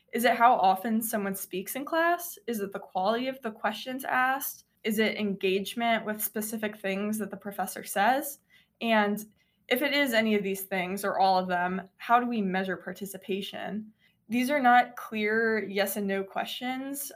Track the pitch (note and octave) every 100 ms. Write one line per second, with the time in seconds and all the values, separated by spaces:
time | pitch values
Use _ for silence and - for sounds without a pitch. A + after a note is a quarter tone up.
0 | _ A#3 A#3 A#3 A#3+ A#3+ F#3+ F#3+ A#3+ A3
1 | A3+ G#3+ G3 F#3+ - F#3 G3 C4 C#4 E4
2 | E4+ F4 - - - A3+ G3 G3+ - F#3
3 | F#3+ A3+ C4 C4+ A3+ G#3+ G#3+ A3 B3+ C4
4 | - B3+ B3+ C4+ C#4 - _ _ A3+ G#3+
5 | G#3+ - G#3 F#3+ F#3+ F#3+ G3 - A#3 A3
6 | G#3+ G#3+ - A3 G#3+ A3+ G#3+ G#3 G3 G3
7 | G#3 G#3+ G3 G3 G#3 - G3+ - - G3
8 | G#3 C4 D#4 - _ _ _ _ A#3 A3
9 | G#3 G#3 - _ _ _ - B3 C#4+ C#4+
10 | C#4 A3+ A3 G#3 G3 G3 - F#3+ F3+ G3
11 | G3+ - F#3+ F#3 F#3 F3+ F3+ F#3 - _
12 | - A#3+ A#3+ A#3 G3 F#3 F#3+ F3 - F#3
13 | G3 F#3 - G3 G3 - - G#3 G#3+ _
14 | _ _ _ A#3+ B3+ D4 B3 B3 B3 -
15 | - A3 G#3 A3 A3+ A3 - G3 G3 G#3+
16 | G3+ G3 G3 - A3 - B3 C4 C4+ C#4
17 | -